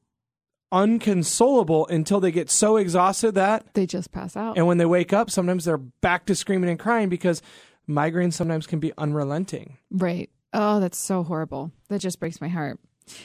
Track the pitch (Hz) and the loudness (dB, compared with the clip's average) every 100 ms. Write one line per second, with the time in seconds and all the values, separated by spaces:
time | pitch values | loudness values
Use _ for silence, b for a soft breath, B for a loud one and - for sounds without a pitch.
0 | _ _ _ _ _ _ - 185 214 233 | _ _ _ _ _ _ -4 2 2 2
1 | 220 185 156 - 247 262 165 160 156 165 | 2 0 0 2 4 4 4 2 2 0
2 | 156 196 185 170 151 - 214 220 185 180 | 2 2 2 0 -2 2 4 4 2 2
3 | 185 196 220 190 190 220 - 208 180 185 | 2 2 0 2 2 0 -2 -2 -2 -4
4 | - - 180 - 220 190 170 175 165 180 | -8 -10 -10 -8 -6 2 2 4 4 2
5 | 170 196 233 196 175 185 165 151 127 - | 2 0 0 0 0 -2 -2 -4 -4 -2
6 | 185 180 - 180 - 190 175 165 214 233 | 0 0 0 -2 0 0 0 -2 0 0
7 | 196 175 180 160 B B B B - 147 | 0 0 0 -2 B B B B -4 -2
8 | 156 170 175 165 165 160 - 160 156 - | 0 0 0 0 -2 -2 -2 -4 -4 -4
9 | 151 147 139 151 190 151 - 131 - 190 | -4 -2 -2 -4 -6 -8 -12 -20 -8 -4
10 | 175 175 - _ _ 208 208 208 180 - | -2 -4 -8 _ _ -2 2 2 0 -4
11 | - 185 165 160 160 135 156 - - 202 | -4 -4 -2 -4 -6 -8 -10 -12 -8 -6
12 | 190 175 170 - 160 175 147 - _ _ | -6 -6 -8 -8 -6 -6 -6 -10 _ _
13 | B B | B B